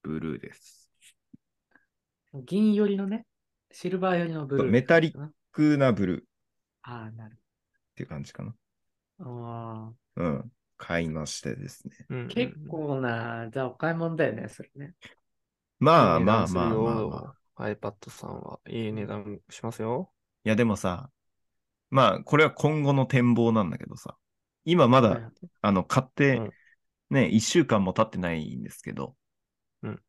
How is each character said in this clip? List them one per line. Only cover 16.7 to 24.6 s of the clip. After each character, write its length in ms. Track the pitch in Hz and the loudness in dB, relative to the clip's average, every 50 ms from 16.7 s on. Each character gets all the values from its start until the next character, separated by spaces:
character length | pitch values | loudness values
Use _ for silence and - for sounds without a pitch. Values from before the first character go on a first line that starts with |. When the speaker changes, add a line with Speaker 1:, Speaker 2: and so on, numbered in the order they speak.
Speaker 1:
あ 20 | - | 0
ま 160 | 110 110 113 | 0 0 -2
あ 20 | 113 | -2
ま 80 | 110 | -4
あ 60 | 107 | -4
ま 280 | - - - - 139 - _ _ _ _ | -6 -8 -10 -12 -16 -20 _ _ _ _
あ。 120 | - 120 107 | -10 -8 -8
Speaker 3:
iPad 400 | 104 - - 104 - _ - - | -8 -8 -10 -12 -12 _ -20 -20
さ 180 | - - - | -18 -16 -14
ん 120 | - - - | -12 -12 -12
は。 200 | - - - - _ - | -12 -14 -16 -18 _ -12
い 180 | - 117 113 107 | -8 -8 -6 -6
い 40 | 107 | -6
値 120 | 107 101 | -8 -8
段 340 | 104 104 104 98 104 101 - _ _ | -8 -10 -10 -10 -12 -14 -14 _ _
し 140 | - - - | -18 -12 -10
ま 80 | 113 113 | -10 -8
す 80 | - | -6
よ。 300 | 110 113 120 143 190 _ _ _ _ _ _ _ _ | -6 -4 -4 -6 -6 _ _ _ _ _ _ _ _
Speaker 1:
い 40 | 107 | 0
や、 60 | 110 | 2
で 80 | 107 120 | 2 2
も 140 | 113 101 | 0 0
さ、 320 | 95 - 92 90 - 135 - _ _ _ _ _ _ _ _ _ _ _ _ _ _ _ _ | -2 -4 -6 -6 -6 -12 -18 _ _ _ _ _ _ _ _ _ _ _ _ _ _ _ _
ま 260 | 135 135 127 104 90 | 4 4 6 6 4
あ、 40 | - - | 0 -2
こ 140 | - 151 | 0 4
れ 80 | 147 156 | 4 4
は 60 | 143 | 4
今 320 | - - - 147 156 151 143 | 2 0 0 0 2 2 2
後 100 | 139 139 | 2 2
の 120 | 135 131 | 2 2
展 280 | - - 127 123 123 120 | 2 4 4 4 6 4
望 180 | 117 117 117 | 6 4 4
な 140 | 113 110 101 | 4 2 2
ん 40 | 82 | 0
だ 80 | - | -4
け 80 | - - | -8 -10
ど 120 | - - | -14 -16
さ、 180 | - - - - _ _ _ _ _ _ _ _ _ | -16 -16 -18 -18 _ _ _ _ _ _ _ _ _